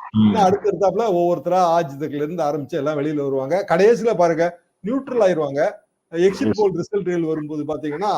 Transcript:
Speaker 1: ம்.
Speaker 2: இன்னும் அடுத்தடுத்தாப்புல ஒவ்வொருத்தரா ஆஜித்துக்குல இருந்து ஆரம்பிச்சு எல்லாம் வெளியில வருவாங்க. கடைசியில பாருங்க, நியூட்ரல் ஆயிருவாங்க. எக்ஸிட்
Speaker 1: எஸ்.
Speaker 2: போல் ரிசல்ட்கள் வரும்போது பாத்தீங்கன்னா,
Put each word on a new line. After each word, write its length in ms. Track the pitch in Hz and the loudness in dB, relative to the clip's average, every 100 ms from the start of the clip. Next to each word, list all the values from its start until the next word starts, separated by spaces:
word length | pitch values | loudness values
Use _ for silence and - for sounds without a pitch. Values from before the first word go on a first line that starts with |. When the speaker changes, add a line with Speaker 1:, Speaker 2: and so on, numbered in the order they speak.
| - | -4
Speaker 1:
ம். 80 | 214 | 2
Speaker 2:
இன்னும் 220 | 214 214 | 4 4
அடுத்தடுத்தாப்புல 600 | 185 190 208 180 196 180 233 | 4 2 0 0 0 2 0
ஒவ்வொருத்தரா 760 | 175 175 170 175 185 175 170 | 2 2 0 0 2 4 2
ஆஜித்துக்குல 360 | 160 139 151 143 | 0 -4 -6 -4
இருந்து 280 | 151 175 | -4 -2
ஆரம்பிச்சு 260 | 147 151 143 | -2 -2 -4
எல்லாம் 280 | 170 143 151 | -4 -4 -2
வெளியில 180 | 147 151 | -2 -2
வருவாங்க. 500 | 143 135 131 180 202 | -2 -2 -2 -2 0
கடைசியில 480 | 170 202 233 226 190 | 4 4 4 2 2
பாருங்க, 440 | 175 160 170 170 _ _ 185 | 2 2 0 -2 _ _ -6
நியூட்ரல் 360 | 269 269 247 | -6 -4 2
ஆயிருவாங்க. 500 | 208 170 147 139 180 202 _ _ _ | 2 2 -2 -2 -2 -4 _ _ _
எக்ஸிட் 360 | 165 185 190 240 | 0 2 2 0
Speaker 1:
எஸ். 40 | |
Speaker 2:
போல் 200 | 202 208 | 2 0
ரிசல்ட்கள் 500 | 165 170 202 180 175 | 0 -4 -4 -2 -2
வரும்போது 420 | 160 156 151 151 | -2 -4 -4 -6
பாத்தீங்கன்னா, 480 | 147 151 151 147 208 | -6 -6 -6 -4 -2